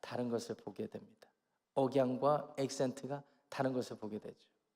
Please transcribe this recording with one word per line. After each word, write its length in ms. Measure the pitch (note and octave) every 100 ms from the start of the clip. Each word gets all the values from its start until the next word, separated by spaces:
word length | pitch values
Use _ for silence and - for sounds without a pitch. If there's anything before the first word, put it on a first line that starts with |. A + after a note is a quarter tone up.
다른 260 | - A#2+ B2
것을 280 | A#2 A#2 G#2+
보게 320 | - G2 G#2+
됩니다. 420 | G#2+ - _ - _ _ _ _
억양과 840 | - C3 C3+ B2+ B2+ C#3 D3 - -
액센트가 680 | C3 - C3 B2 C3 C#3+ - _ _
다른 240 | - C3
것을 260 | B2+ A#2 A#2
보게 220 | G#2+ G#2
되죠. 300 | A2+ - _ _ _